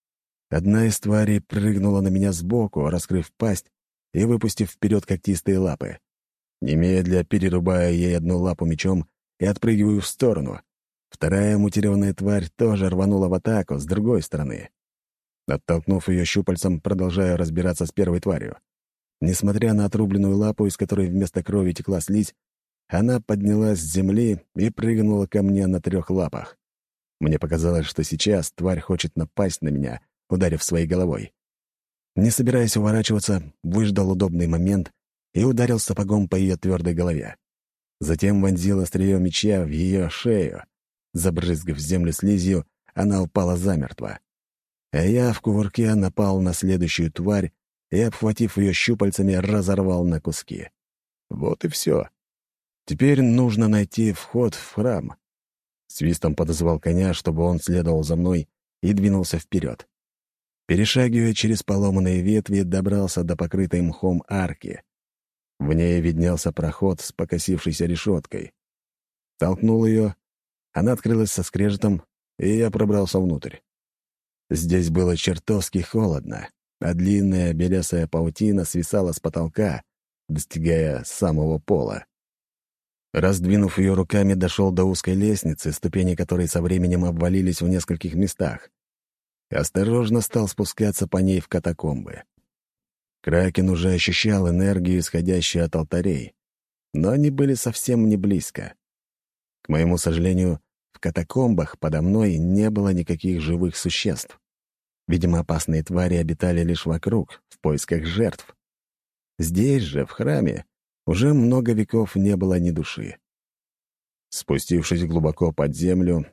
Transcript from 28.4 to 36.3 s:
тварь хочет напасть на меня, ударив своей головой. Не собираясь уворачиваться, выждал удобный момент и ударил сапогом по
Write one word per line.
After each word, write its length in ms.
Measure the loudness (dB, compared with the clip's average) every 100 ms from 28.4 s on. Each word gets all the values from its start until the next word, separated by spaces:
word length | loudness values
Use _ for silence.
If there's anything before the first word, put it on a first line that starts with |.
| 0
тварь 280 | -4 -2 -2
хочет 360 | -2 -4 -4 -4
напасть 460 | -4 -2 -2 -2
на 80 | -2
меня, 320 | -2 -4 -8 -14 _ _
ударив 340 | 0 2 0
своей 240 | 0 -2 0
головой. 460 | 0 0 -2 -6 _ _ _ _ _ _ _ _ 0
Не 140 | 2
собираясь 480 | 2 2 2 2 2
уворачиваться, 760 | 2 2 2 0 0 -2 -4 -10
выждал 480 | -4 0 2 2 0
удобный 360 | 2 0 0 0
момент 440 | 2 2 0 -2 -10 _ _ _
и 100 | 0
ударил 360 | 2 2 2 0
сапогом 480 | -2 -2 0 0
по 80 | 2